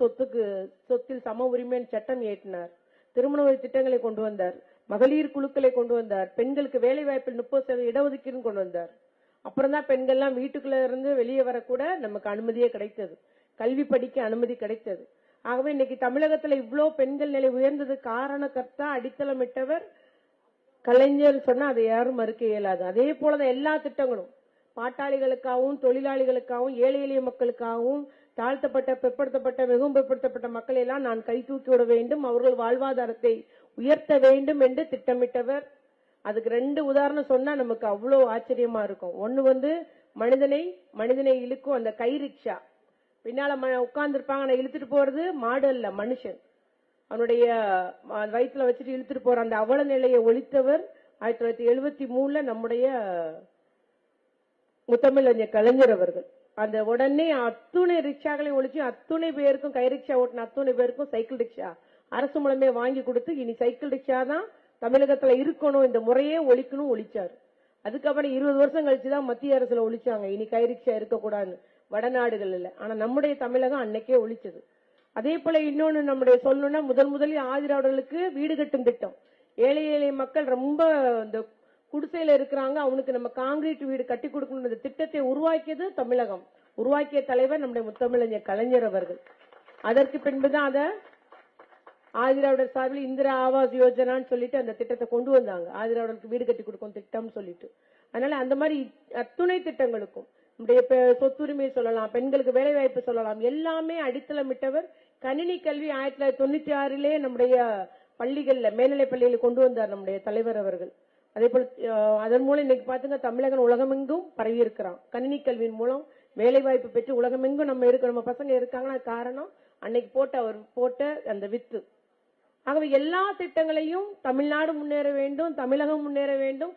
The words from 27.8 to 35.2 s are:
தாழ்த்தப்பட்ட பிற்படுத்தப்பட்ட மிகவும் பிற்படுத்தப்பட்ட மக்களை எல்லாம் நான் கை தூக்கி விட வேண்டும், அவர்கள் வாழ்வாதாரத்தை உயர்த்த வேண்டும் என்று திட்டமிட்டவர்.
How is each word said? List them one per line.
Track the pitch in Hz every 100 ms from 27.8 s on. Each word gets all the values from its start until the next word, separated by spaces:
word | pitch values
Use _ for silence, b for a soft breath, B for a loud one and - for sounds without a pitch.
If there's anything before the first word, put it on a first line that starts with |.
| 240 285 285 b b -
தாழ்த்தப்பட்ட | 240 269 277 262 262 254
பிற்படுத்தப்பட்ட | 254 247 269 269 254 254 254
மிகவும் | 247 285 269
பிற்படுத்தப்பட்ட | 269 262 262 247 240 233
மக்களை | 226 262
எல்லாம் | 247 277 254
நான் | 226 226
கை | 233 240
தூக்கி | 269 269
விட | 247 233
வேண்டும், | 233 240 302 262
அவர்கள் | 240 254 247
வாழ்வாதாரத்தை | 226 254 269 254 233 226 233 226 - b b -
உயர்த்த | 247 302 - 285 262
வேண்டும் | 269 277 294 254
என்று | 254 -
திட்டமிட்டவர். | 254 - 247